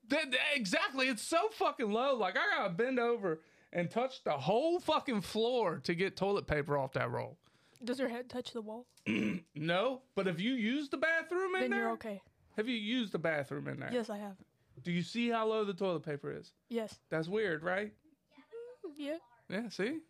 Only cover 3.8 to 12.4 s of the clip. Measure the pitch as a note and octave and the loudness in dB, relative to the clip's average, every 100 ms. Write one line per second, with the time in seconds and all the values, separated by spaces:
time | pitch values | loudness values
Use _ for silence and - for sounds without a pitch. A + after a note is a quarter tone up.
3.8 | E3+ A3 C4 - - D3 C3+ G#3+ D#4+ F4 | 0 0 -2 -2 -2 0 4 4 4 2
4.8 | - D#4 - A3 F3 G#3+ A3+ B3+ G#3 D#3 | 2 0 2 -2 0 0 2 2 2 0
5.8 | - E3+ F#3+ - F#3+ G3+ B2+ D3+ C#3 C#3+ | -2 0 0 2 2 2 2 0 2 0
6.8 | C3 C3+ A#2+ A#2+ A#2 - _ _ _ - | 0 0 0 -2 -6 -10 _ _ _ -12
7.8 | A#3+ B3+ C4 A#3 B3+ B3 B3 A#3+ G#3+ A3 | -6 -2 0 -2 -8 -8 -8 -8 -8 -12
8.8 | B3 - - A3 G#3+ F3+ - D3 D#3 F3 | -14 -12 -2 0 0 -2 -8 -6 0 2
9.8 | A3+ B3+ - - F#3+ E3 G#3 C4 G#3+ C4+ | 2 -2 -6 -2 0 0 0 0 2 0
10.8 | C#4+ D#4 D#4 E4 D#4+ F4 F#4+ F#4 B3+ G4 | -2 0 2 2 0 0 0 0 2 2
11.8 | A#3 A3+ A3+ G3 - _ | 0 -2 -6 -10 -12 _